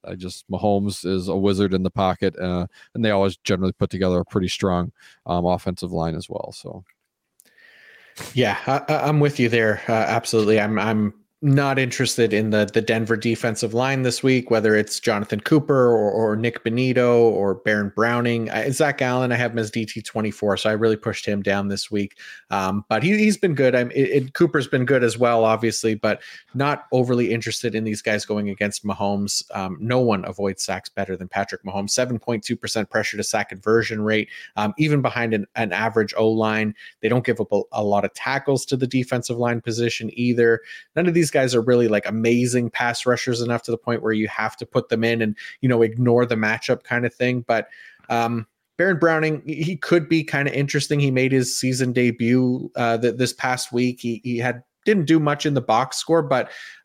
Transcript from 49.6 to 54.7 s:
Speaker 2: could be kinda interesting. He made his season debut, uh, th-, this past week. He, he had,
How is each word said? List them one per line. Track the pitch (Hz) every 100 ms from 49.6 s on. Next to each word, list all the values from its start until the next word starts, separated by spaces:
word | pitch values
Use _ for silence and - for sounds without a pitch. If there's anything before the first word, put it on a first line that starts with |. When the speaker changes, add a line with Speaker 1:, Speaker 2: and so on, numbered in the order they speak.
| 160 175
Speaker 2:
could | - 175 147
be | 160
kinda | 151 143 139
interesting. | 135 139 147 - 147
He | 139
made | 127 131
his | 135 123 -
season | 131 127 127
debut, | 123 123 117 117 127 127 127 - -
uh, | 117 117
th-, | 120 120
this | 123
past | - 131 127 -
week. | 123 123 123
He, | 120 110
he | 123 117
had, | 123 123 -